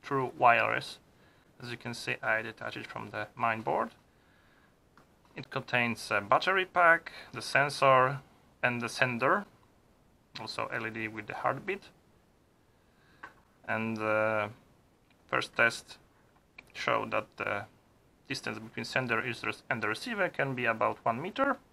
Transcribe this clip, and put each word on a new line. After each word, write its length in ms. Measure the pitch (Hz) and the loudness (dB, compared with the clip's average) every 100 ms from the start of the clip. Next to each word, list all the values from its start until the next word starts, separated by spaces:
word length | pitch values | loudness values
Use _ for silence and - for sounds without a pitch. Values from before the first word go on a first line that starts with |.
true 280 | - 139 127 - | -2 -2 -2 4
wireless. 600 | 123 117 110 117 - - _ _ - _ _ _ | 6 6 6 0 -4 -14 _ _ -20 _ _ _
As 120 | 123 | -12
you 60 | 117 | -10
can 180 | 117 117 | -8 -8
see, 220 | - 123 | -6 -4
I 220 | 123 110 | 0 -2
detach 340 | 113 110 113 120 | -2 -10 -10 -10
it 80 | 113 | -10
from 240 | 117 110 | -10 -10
the 160 | 107 107 - | -8 -10 -2
main 260 | 117 110 | -2 0
board. 280 | 110 170 233 - _ _ _ _ _ _ _ _ _ _ _ _ _ - | -2 -2 -2 -8 _ _ _ _ _ _ _ _ _ _ _ _ _ -16
It 140 | 139 | -8
contains 640 | - - 123 120 113 - | -8 -2 0 2 -2 0
a 100 | 104 | -2
battery 440 | 101 143 156 190 185 | 4 2 4 0 0
pack, 460 | - 170 165 - - - | 4 6 6 4 -16 -14
the 100 | 127 | -10
sensor, 800 | - 135 143 139 139 131 131 139 - - _ _ | 0 2 2 4 6 8 6 2 -10 -20 _ _
and 200 | 127 120 | -2 0
the 60 | 117 | -4
sender. 580 | - 131 120 131 190 196 _ _ _ _ _ _ _ _ - | 0 0 2 2 2 0 _ _ _ _ _ _ _ _ -14
Also 300 | 110 - 113 | -10 -6 -4
L 140 | 127 113 | -4 -6
E 60 | |
D 160 | 113 110 | -6 -8
with 180 | 110 107 | -8 -10
the 80 | |
heartbeat. 520 | - 123 131 - 196 - _ _ _ _ _ _ _ _ _ _ _ _ _ - - _ _ - | -4 -2 -2 -4 -8 -10 _ _ _ _ _ _ _ _ _ _ _ _ _ -20 -20 _ _ -4
And 300 | 110 110 110 | -2 -2 -2
the 540 | 110 107 107 110 104 117 - _ _ _ _ _ _ | 0 2 2 2 -2 -6 -20 _ _ _ _ _ _
first 300 | 123 - - | -2 -2 4
test 420 | 117 117 - - _ _ _ _ _ - - | 4 2 -14 -20 _ _ _ _ _ -20 -20
showed 380 | - - 117 110 | -6 0 0 0
that 160 | 107 107 - | -4 -6 -8
the 280 | 101 104 101 _ _ _ _ _ _ | -4 -4 -8 _ _ _ _ _ _
distance 320 | 131 - 110 | -8 -6 -8
between 260 | 113 - 117 | -10 -10 -4
sender 340 | 127 127 113 117 | -4 0 -2 -2
is 160 | 113 | -6
res-, 200 | 110 110 - | -6 -8 -4
and 100 | 123 | -2
the 60 | 107 | -2
receiver 420 | 110 - 214 180 | -4 -6 -2 -2
can 240 | - 139 | -2 -4
be 120 | 127 120 | -2 -2
about 340 | 110 110 110 | 0 0 0
one 180 | - 113 | -2 -2
meter. 380 | 170 226 277 262 _ | -6 -2 0 0 _